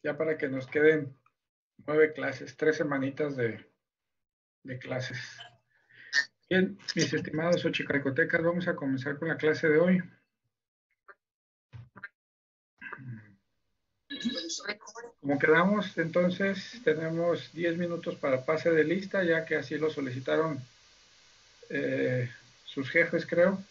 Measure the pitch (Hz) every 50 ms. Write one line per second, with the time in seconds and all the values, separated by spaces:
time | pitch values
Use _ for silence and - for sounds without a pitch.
0 | - 147 143 - 160 160 156 156 151 135 131 135 131 - - 151 151 156 160 151
1 | 139 123 - _ _ _ _ _ _ _ _ _ _ _ _ - - - 151 156
2 | 156 151 151 139 135 135 131 123 143 139 - - 151 156 151 - 165 147 139 135
3 | 135 135 135 - 151 147 139 131 120 113 107 107 - _ _ _ _ _ _ _
4 | _ _ _ _ _ _ _ _ _ _ _ _ _ 135 127 127 - 131 127 127
5 | - - - - - - - - - - _ _ _ _ _ _ _ _ _ -
6 | - - - - - - _ _ _ _ 180 185 190 202 - - - - - 180
7 | 156 - 160 147 - - 151 156 165 175 175 160 - 165 - - - - 143 139
8 | 139 135 131 143 165 160 - 170 160 170 175 175 175 175 160 - 147 135 135 131
9 | 127 - 143 - 165 160 147 - 151 143 - - - 160 151 156 175 185 185 180
10 | - - - _ _ _ _ _ _ _ _ _ _ _ _ _ _ _ _ _
11 | _ - - _ _ _ _ _ _ _ _ _ _ _ - - - _ _ -
12 | - - _ _ _ _ _ _ _ _ _ _ _ _ _ _ - - - -
13 | 135 127 117 107 104 104 101 _ _ _ _ _ _ _ _ _ _ _ _ _
14 | _ _ - - - 240 - - 330 339 - - - 202 208 - - - - -
15 | - - _ _ 143 139 139 135 156 156 156 165 180 196 208 208 185 - - 165
16 | 165 160 - 180 180 180 180 - 196 196 196 - - - - - - 160 151 156
17 | 165 160 165 165 170 175 160 135 - - - 156 170 170 165 175 175 170 170 160
18 | - 175 - - - 139 131 127 - - 160 156 - 170 165 156 147 156 175 196
19 | 196 - - 196 185 165 165 160 160 - 160 151 143 - 156 143 156 156 156 147
20 | 139 127 123 131 131 151 151 156 156 160 143 123 - - _ _ _ _ _ _
21 | _ _ _ _ _ _ _ _ _ _ _ _ - - - 143 143 135 131 135
22 | 135 131 127 127 123 - - - - - _ _ _ - - 139 131 127 - 170
23 | 165 165 175 160 160 - 165 170 175 190 196 190 - _